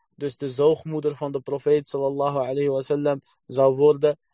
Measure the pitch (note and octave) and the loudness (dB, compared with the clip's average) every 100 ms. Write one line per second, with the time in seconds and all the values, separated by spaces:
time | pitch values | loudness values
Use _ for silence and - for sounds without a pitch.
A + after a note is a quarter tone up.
0 | _ _ C#3+ - C#3+ B2+ D3 D#3 D#3+ D#3 | _ _ -10 -8 -8 2 2 2 -2 -6
1 | D3 C#3+ C#3+ C#3 C3+ C#3 D3 D3+ C#3+ C#3+ | -6 -6 -6 -8 -6 -4 0 0 0 -4
2 | C#3 C#3 C#3 C#3+ B2+ C3+ C#3+ C3+ C3 D3 | -4 -2 -2 -2 -2 -2 -2 -2 -2 -2
3 | C#3+ C#3 - _ - B2+ C3+ C3 D3 C#3+ | 0 -2 -6 _ -8 2 2 6 4 4
4 | D3 D3 _ | 2 -2 _